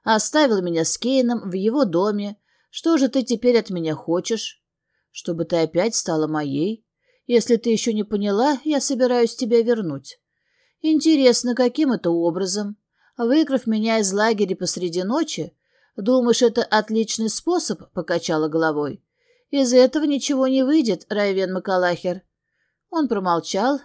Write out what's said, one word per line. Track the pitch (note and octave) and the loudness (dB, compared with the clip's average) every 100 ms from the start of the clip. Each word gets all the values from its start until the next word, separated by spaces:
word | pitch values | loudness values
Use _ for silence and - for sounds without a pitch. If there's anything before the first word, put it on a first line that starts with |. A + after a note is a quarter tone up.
оставил | - A3 - D4+ C#4+ G#3 | -2 0 0 2 2 2
меня | F3 E3 | 0 -2
с | D#3+ - | -2 -2
Кейном | A#3+ C4 A#3+ A#3 G3 | 0 2 2 -2 -4
в | |
его | F#3 G#3 C4+ A#3 | -4 0 0 2
доме. | E3 G#3 G#3 G3+ G#3 _ _ _ | 2 0 -2 -6 -12 _ _ _
Что | - D#4+ D#4+ | -6 0 2
же | C4 | 2
ты | C4+ | 0
теперь | A3+ A#3 B3 A#3+ | -2 0 2 2
от | G#3 | 0
меня | F3+ D#3+ D#3 | -4 -4 -4
хочешь?» | - F3 G3 A3+ - - _ _ _ _ _ | -2 -2 -2 -6 -8 -16 _ _ _ _ _
«Чтобы | - - E3 E3 | -12 -8 -6 -2
ты | E3+ | 0
опять | D#3+ E3+ G#3+ A3+ | 0 0 0 -2
стала | - D#3+ D#3 | -2 -2 -2
моей. | D#3 D3 C#3 F#3 A3 _ _ _ _ - | -2 -4 -4 -4 -6 _ _ _ _ 0
Если | A#3+ G#3+ A3+ | 0 2 0
ты | A#3+ | 2
ещё | A3 A#3+ | 0 0
не | G#3+ | -4
поняла, | G#3 G#3 G#3 G3+ C#4 C#4 D#4 | -2 -2 -2 0 0 0 -2
я | C#4+ | -2
собираюсь | - B3 B3 B3 A#3 - | -2 0 2 2 0 -2
тебя | A#3+ A#3 | 0 2
вернуть». | A3+ A3+ F3 C3+ - - _ _ _ _ _ _ | 2 0 -2 -8 -12 -20 _ _ _ _ _ _
«Интересно, | D#4 D#4 D#4+ D4+ B3+ A#3 B3 | 0 2 4 4 4 4 0
каким | A#3+ B3 B3 D4+ | 0 0 0 0
это | G3+ E3+ | 0 0
образом? | E3+ E3+ E3+ F#3+ G3 G3+ G#3 _ _ _ - | 0 0 -2 -4 -4 -6 -10 _ _ _ -4
Выкрав | A#3 D4+ D4+ C4 - | 2 2 2 0 -2
меня | A3 A3 A3+ | -2 0 0
из | G3 | 0
лагеря | G3 A3 G#3+ F#3+ F#3 | 0 0 0 -2 -2
посреди | F3 - F3+ E3+ | -6 -4 -4 -4
ночи? | F#3 C#4 D#4+ - D#3 _ _ _ _ - | -2 -2 -4 -6 -10 _ _ _ _ -6
Думаешь, | G3+ B3+ A#3+ A3+ | 0 2 4 4
это | A#3+ A#3 | 2 2
отличный | - G#3+ G#3+ A3 A3 - A3 | 0 0 0 -2 -2 -4 -4
способ?» | - - F4 - F3+ - | -4 -2 -2 -2 -8 -10
покачала | F#3 E3+ E3+ E3+ D#3 D#3 | -8 -4 -4 -2 -2 0
головой. | D#3+ D#3+ D3 D3 - _ _ _ _ _ | 0 0 0 -4 -8 _ _ _ _ _
«Из | C#4 B3+ | 0 4
этого | B3 B3+ D4+ D4+ | 6 6 4 0
ничего | C#4 - C4+ C4 | -2 -2 0 2
не | C4 | 2
выйдет, | C4 D#4+ A#3 G3 - | 2 2 2 -2 -4
Райвен | G3+ G3+ F#3+ F#3 | -2 0 0 -2
Макалахер». | F#3 G3+ F#3 F3+ F3 F#3 F#3 _ _ _ _ _ _ _ | -4 -2 0 0 0 -4 -6 _ _ _ _ _ _ _
Он | E4+ C4+ | -4 -2
промолчал, | G#3 F#3 E3+ - F#3+ B3 C#4+ | -2 0 -2 -2 -2 0 -2